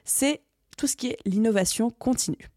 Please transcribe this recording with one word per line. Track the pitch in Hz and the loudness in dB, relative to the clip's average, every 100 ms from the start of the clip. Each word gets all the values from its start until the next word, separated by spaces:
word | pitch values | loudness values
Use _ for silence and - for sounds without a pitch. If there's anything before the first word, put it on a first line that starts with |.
c'est | - - 277 294 _ _ _ - | -4 0 0 0 _ _ _ -4
tout | 277 | -4
ce | - | -2
qui | 247 | -6
est | 233 202 | -4 -2
l'innovation | 196 226 202 180 - 233 | 2 4 4 2 0 -2
continue. | - 254 254 - 151 - | -2 -2 0 -2 -6 -10